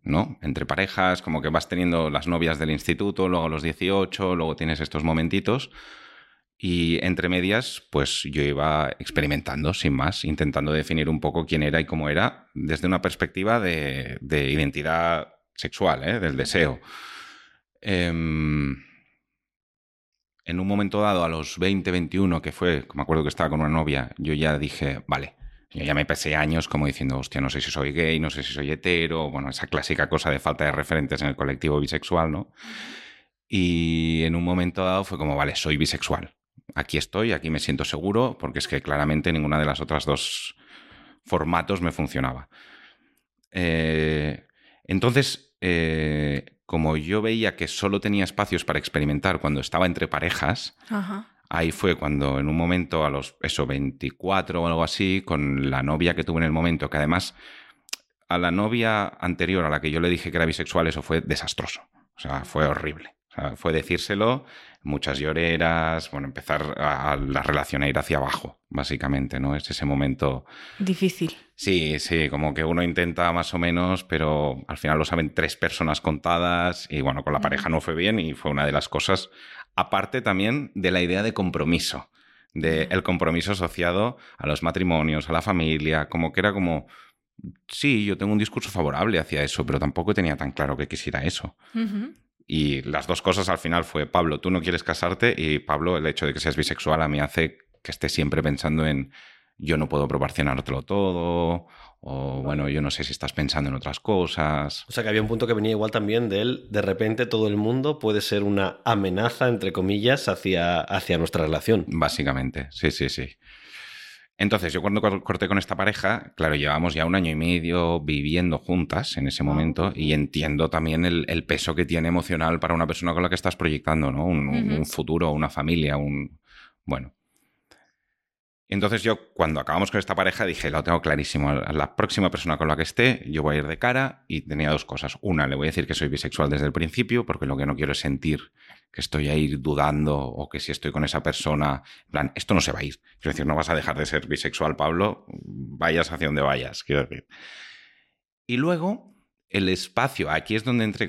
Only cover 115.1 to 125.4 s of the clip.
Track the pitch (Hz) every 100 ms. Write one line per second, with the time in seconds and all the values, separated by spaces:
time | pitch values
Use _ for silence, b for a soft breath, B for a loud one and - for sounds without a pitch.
115.1 | 95 - 92 92 101 - 95 98 - 95
116.1 | 110 - - 80 76 71 76 85 76 82
117.1 | 95 82 78 85 87 82 87 85 85 76
118.1 | 73 73 85 90 76 - 90 78 85 131
119.1 | - 69 - 71 73 80 73 95 67 76
120.1 | 76 71 76 76 73 80 82 80 80 87
121.1 | 85 - 82 - 73 - 80 76 85 82
122.1 | 87 82 82 80 82 80 82 82 85 87
123.1 | 85 90 90 92 87 80 73 - 80 71
124.1 | 67 85 80 69 71 58 76 76 - -
125.1 | 82 82 76